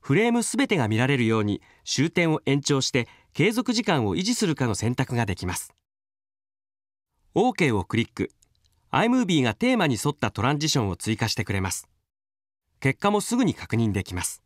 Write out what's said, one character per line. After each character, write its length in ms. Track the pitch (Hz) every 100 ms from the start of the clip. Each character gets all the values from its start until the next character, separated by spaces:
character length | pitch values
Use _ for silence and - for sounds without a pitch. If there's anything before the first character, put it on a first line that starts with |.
フ 140 | - 147
レ 120 | 233
ー 40 |
ム 100 | 240
す 140 | 220 226
べ 100 | 277
て 100 | 196
が 120 | 113
見 100 | 110
ら 80 | 127
れ 100 | 139
る 100 | 113
よ 140 | 110
う 40 |
に 180 | 104 101 _ _
終 260 | - - 156
点 220 | - 165
を 80 | 156 -
延 140 | 139
長 200 | - 139
し 100 | 123
て 180 | 135 117 - _
継 200 | - 160
続 200 | 233 -
時 120 | 226
間 220 | 220 156 107
を 100 | 87
維 60 |
持 120 | 185
す 120 | 247 196
る 80 |
か 120 | 147 127
の 80 |
選 200 | 101 107
択 200 | 127 131
が 120 | 120 110
で 80 |
き 120 | 90 90
ま 100 | -
す。 180 | - _ _ _ _ _ _ _ _ _ _ _ _ _ _ _ _
OK 400 | - 247 247 156
を 100 | 107
ク 120 | - -
リ 80 |
ッ 40 | 113
ク。 180 | - - _ _ _ _ _ _
iMovie 520 | 131 220 254 208 165
が 120 | 123
テ 180 | 104 247
ー 60 | 247
マ 80 | 165
に 100 | 113
沿 80 | 143
っ 20 |
た 160 | 143 113
ト 120 | -
ラ 100 | 113
ン 60 | 147
ジ 100 | 151
シ 100 | 143
ョ 40 |
ン 60 | 101
を 60 | 87
追 200 | - 110
加 120 | 110
し 60 |
て 100 | -
く 100 | 107
れ 80 | 98
ま 80 | 95
す。 180 | - - _ _ _ _ _ _ _ _ _
結 220 | 139 -
果 100 | 202
も 120 | 208
す 140 | - 240
ぐ 80 |
に 100 | 220
確 220 | 110 - 110
認 160 | 113
で 120 | 98
き 100 | -
ま 80 | 90
す。 200 | - -